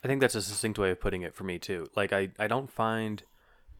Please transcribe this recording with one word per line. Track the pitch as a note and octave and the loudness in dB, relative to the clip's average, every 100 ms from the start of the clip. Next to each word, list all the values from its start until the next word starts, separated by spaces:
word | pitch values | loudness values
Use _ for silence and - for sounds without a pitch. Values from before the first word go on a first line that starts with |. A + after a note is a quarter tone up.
I | B2 | 0
think | C#3 | 4
that's | C3 A2 | 4 4
a | |
succinct | F#2+ G2+ A2 G#2 | -2 -2 -2 2
way | G2 | 2
of | F#2 | 2
putting | G2+ F#2 | 0 -2
it | F2 | -6
for | - | -6
me, | F#2+ F2 | -6 -6
too. | - F#2 D#2 - | -4 -6 -2 0
Like, | G2 | 2
I, | G2 F#2+ - | 2 0 -2
I | G#2+ | -2
don't | B2 C3+ | 0 -2
find | - A2 A2+ A2 G#2 - _ _ _ - | -2 0 0 -2 -6 -12 _ _ _ -20